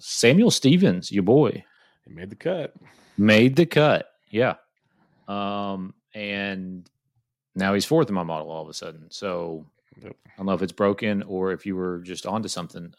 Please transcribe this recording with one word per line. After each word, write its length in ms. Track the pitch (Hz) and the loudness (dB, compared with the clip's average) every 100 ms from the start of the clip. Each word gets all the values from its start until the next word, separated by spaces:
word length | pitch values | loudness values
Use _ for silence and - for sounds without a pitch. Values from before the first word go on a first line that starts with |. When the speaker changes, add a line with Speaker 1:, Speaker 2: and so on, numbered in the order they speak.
Speaker 1:
Samuel 500 | - - 117 165 226 | -10 0 4 6 4
Stevens, 640 | - 135 175 180 90 - | 4 4 4 4 0 -2
your 100 | 101 | -2
boy. 400 | 92 135 135 - - _ _ _ - | 4 4 4 -2 -12 _ _ _ -20
Speaker 2:
He 80 | |
made 160 | 78 95 | -18 -16
the 60 | 110 | -10
cut. 380 | 160 180 143 - - _ _ - | -6 -6 -8 -14 -20 _ _ 0
Speaker 1:
Made 380 | 104 107 127 135 | 6 8 6 6
the 100 | 165 | 4
cut, 460 | - 147 104 - _ _ | 6 4 4 -2 _ _
yeah. 260 | 107 120 - _ _ _ _ _ _ - | 0 0 -2 _ _ _ _ _ _ -10
Um, 640 | 101 101 101 101 98 92 - _ | -6 -4 -4 -6 -6 -10 -14 _
and 760 | 107 104 101 101 95 92 92 87 _ _ _ _ _ _ - | -12 -8 -6 -6 -6 -8 -12 -16 _ _ _ _ _ _ -4
now 180 | 98 | 0
he's 120 | 101 - | 0 2
fourth 240 | 160 139 | 2 2
in 60 | 95 | 0
my 80 | |
model 280 | 85 80 78 | -4 -6 -8
all 120 | 80 | -10
of 60 | 78 | -12
a 40 | |
sudden. 340 | 78 87 80 80 | -12 -14 -16 -18
So 540 | - 101 87 85 80 73 _ _ _ | -10 -6 -6 -6 -10 -14 _ _ _
Speaker 2:
Yep. 160 | 98 - _ | -20 -20 _
Speaker 1:
I 20 | - | -8
don't 80 | 95 | -2
know 80 | |
if 80 | 92 | -2
it's 100 | 92 | -2
broken 520 | - 101 101 110 101 | 0 0 2 -2 -4
or 300 | 98 95 92 | -4 -4 -4
if 120 | 90 101 | -4 -6
you 100 | 92 | -6
were 260 | 92 90 | -4 -6
just 260 | 87 87 - | -10 -10 -6
onto 200 | 104 98 | -6 -4
something, 460 | - 87 92 85 | -8 -10 -12 -16